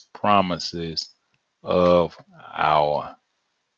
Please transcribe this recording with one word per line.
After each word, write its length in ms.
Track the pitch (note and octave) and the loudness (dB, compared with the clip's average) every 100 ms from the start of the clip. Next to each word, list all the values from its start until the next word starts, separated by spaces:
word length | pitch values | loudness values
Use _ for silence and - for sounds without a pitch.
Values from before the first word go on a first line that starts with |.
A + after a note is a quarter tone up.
| - | -6
promises 960 | - G#2 G2+ F#2 E2+ - F2 E2 D#2+ - _ _ _ _ _ | -6 0 2 2 -4 -8 -8 -8 -8 -12 _ _ _ _ _
of 540 | F2 F2+ F2 F2 E2 - - - D#2 | -2 2 4 4 2 -4 -20 -20 -12
our 640 | D#2+ D#2 D#2 D2+ D2 - - _ _ _ _ _ | -4 0 2 2 -2 -6 -14 _ _ _ _ _